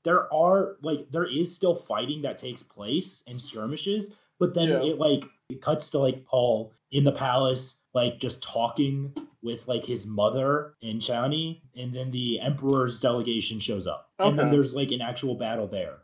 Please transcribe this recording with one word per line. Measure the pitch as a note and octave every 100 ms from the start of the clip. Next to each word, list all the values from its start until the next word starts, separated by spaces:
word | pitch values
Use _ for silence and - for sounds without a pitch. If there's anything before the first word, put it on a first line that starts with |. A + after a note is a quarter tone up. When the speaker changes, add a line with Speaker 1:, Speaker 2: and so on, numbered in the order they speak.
Speaker 1:
There | D#3+ F3+ -
are, | D#3 F3 G3 - -
like, | D3+ C#3+ -
there | D#3+ E3+
is | C#3 E3+
still | - F#3 -
fighting | - G#2+ B2+ D3+
that | C#3 -
takes | B2+ A2+
place | - - G#2 D#3 - - -
and | B2
skirmishes, | - A2 A2 - G3 G#3+ G3+ - _ -
but | F3+
then | F3 D#3+
Speaker 2:
Yeah. | C#3
Speaker 1:
it, | D3+ C#3+
like, | D3+ C#3 - _ -
it | C3
cuts | D3+ D3+ -
to, | C#3+
like, | C3 B2+ -
Paul | B2+ A#2+ A2 A#2 _ -
in | C#3
the | C#3
palace, | - C3+ B2+ C3 B2+ - - _
like, | B2 B2 -
just | B2 -
talking | - A2+ A#2 - C#3 C#3 C#3 - - _
with, | A#2 A#2 -
like, | A#2+ B2
his | A2+ G#2+
mother | G#2 G#2+ C3 C3+ D3 D3 -
and | A2+ A2+
Chani, | B2+ A#2+ C3+ D#3 D#3+ E3 - B2
and | B2
then | B2+ C3
the | B2+ B2 A2+
Emperor's | B2 C#3 C3+ C3+ B2 -
delegation | B2+ B2 A#2 A2+ - A2
shows | D3+ G2+ F2
up. | D2 - -
And | F#3 C#3+
then | C#3+
Speaker 2:
Okay. | C#3+
Speaker 1:
there's, | B2+
like, | C3 C3+
an | B2
actual | A#2 B2 C3+ A2+
battle | A2+ A2+ G2
there. | G2 D#2+ C#2